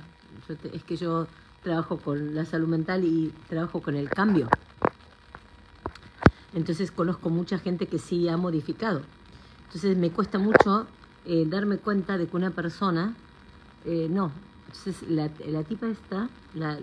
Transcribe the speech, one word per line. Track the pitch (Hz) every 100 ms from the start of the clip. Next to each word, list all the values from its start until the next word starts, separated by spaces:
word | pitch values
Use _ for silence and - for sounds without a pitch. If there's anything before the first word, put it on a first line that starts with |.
| 156 - - - -
yo | 165
te-, | -
es | 165
que | - 165
yo | 170 165 160 - - -
trabajo | 185 165 160 165
con | - 143 147
la | 156 160
salud | 165 160
mental | 165 160 185
y | 175 165 156 - -
trabajo | 160 170 -
con | - 143
el | 143
cambio. | - 208 185 120 - - - - - - - - - - - - - - - - - - - -
Entonces | 185 165 165 185
conozco | - 175 180 175
mucha | 165 180 190
gente | - 180 -
que | 170
sí | - 175 170
ha | 165
modificado. | 180 160 - 156 226 156 - - - - - - -
Entonces | 175 196 185
me | 170
cuesta | 170 196 196
mucho, | 202 214 202 202 - - - - -
eh, | 165 160
darme | 185 202 185
cuenta | - 202 175 196
de | 165
que | 175
una | 185
persona, | 180 170 - 196 165 196 233 - - - - - -
eh, | - 170 160
no. | 190 180 143 - - -
Entonces | - 196 175 -
la, | 160 151 151 -
la | 156
tipa | 156 214 233
esta, | 208 - 196 233 - -
la, | 170 156 147